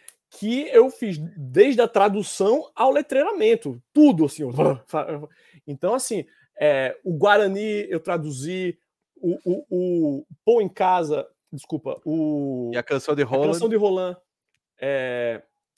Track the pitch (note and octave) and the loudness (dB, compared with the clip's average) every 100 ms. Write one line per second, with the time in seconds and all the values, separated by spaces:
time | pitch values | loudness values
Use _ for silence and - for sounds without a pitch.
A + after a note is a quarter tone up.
0 | - - _ - G#3 B3 D#4 B4+ C4 - | -20 -20 _ -10 -4 -4 4 6 6 2
1 | A3 D#3+ D#3+ E3+ C3 C3+ B3+ A#3+ A3+ G3+ | -6 -6 -8 -12 0 6 6 6 2 4
2 | G#3 G3+ F#3 - G3 C4+ - - B3+ C#4 | 2 2 -4 -2 0 0 -2 0 2 2
3 | C#4+ C4 E4 G4+ A3 A3+ C#3+ B2 _ C#4+ | 0 0 0 2 2 2 -2 -12 _ 6
4 | D4+ F3 D3+ - C3+ B2+ D3+ C3+ - D#3+ | 6 6 0 -2 -6 0 0 0 -4 -6
5 | C#3+ D3 D3+ _ _ D#3 - C#3 F3+ B3+ | -6 -8 -12 _ _ _ -14 -6 -2 -2
6 | - G#3 - _ _ - D3+ C#3 C3 - | -4 -6 -8 _ _ -2 0 2 -2 -6
7 | F#3+ D#3 G3+ G#3 G3+ G3 G#3+ G#3 G#3 E3+ | -6 0 4 4 2 -2 -6 -6 -6 -8
8 | F3 F3 D3+ C3 D3 F#3 F#3 E3+ _ _ | -6 -6 -6 -10 -8 -6 -6 -8 _ _
9 | _ _ F3 - F3+ F#3 - F3+ F3+ F3 | _ _ -4 -4 -4 -6 -4 -4 -2 0
10 | D3+ C#3 - - - A#3+ F#3+ - F#3 F3+ | 0 -2 -10 -6 0 2 0 -2 0 0
11 | D#3 D3 - _ _ C#3+ - D#3+ - - | 0 -4 -6 _ _ -18 -10 -10 -8 -10
12 | E3 D#3+ D3+ D3 C#3 B2+ A#2+ A#2+ - C#3 | -6 -4 -2 -4 -4 -6 -6 -6 -4 -4
13 | - D3 C3 C3+ D3+ E3+ A3+ A3 G3+ F#3 | -2 -2 0 0 0 0 0 2 2 0
14 | F#3 F3+ _ _ _ _ _ - C3+ C#3 | -4 -8 _ _ _ _ _ -10 -4 -4
15 | B2+ B2 A#2+ A2+ - _ _ | -4 -4 -4 -6 -12 _ _